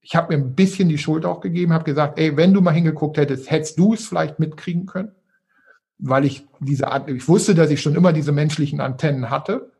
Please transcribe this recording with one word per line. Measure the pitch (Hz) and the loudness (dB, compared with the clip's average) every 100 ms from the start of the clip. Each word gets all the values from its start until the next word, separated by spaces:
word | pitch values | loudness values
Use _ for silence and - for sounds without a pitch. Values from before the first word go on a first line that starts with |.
Ich | - 165 | -2 -4
habe | 165 151 | 0 -2
mir | |
ein | 131 131 | -2 0
bisschen | 190 - 180 | 0 2 0
die | 147 | 0
Schuld | - 156 175 | -2 -2 -4
auch | 175 | -6
gegeben, | 190 170 175 | -6 -2 0
habe | 160 | 0
gesagt, | 160 143 147 156 | 0 -2 -2 0
ey, | 160 143 | 0 4
wenn | 175 196 | 4 6
du | |
mal | 180 | 4
hingeguckt | 160 160 156 151 151 | 4 2 0 -2 0
hättest, | 139 131 - | 0 -2 -2
hättest | 160 156 - | -2 -2 2
du | 196 | 2
es | 220 - | 2 -4
vielleicht | 170 156 - | -4 -4 -4
mitkriegen | 156 - - 175 190 | -4 -4 -6 -6 -6
können, | 190 214 _ _ _ _ _ _ _ _ _ | -10 -10 _ _ _ _ _ _ _ _ _
weil | 135 131 143 | 0 2 0
ich | - _ _ | -4 _ _
diese | 139 131 - | -4 -2 -2
Art, | 135 139 | -4 -4
ich | 127 - | -6 2
wusste, | 196 208 | 4 4
dass | 170 156 | 4 4
ich | 143 | 2
schon | 151 | 0
immer | 165 180 | 4 4
diese | 156 147 | 2 0
menschlichen | 143 151 151 143 143 | 0 0 -2 -4 -4
Antennen | 131 127 156 131 123 | -6 -2 -2 -2 -4
hatte | 139 - 240 - | -6 -4 -8 -8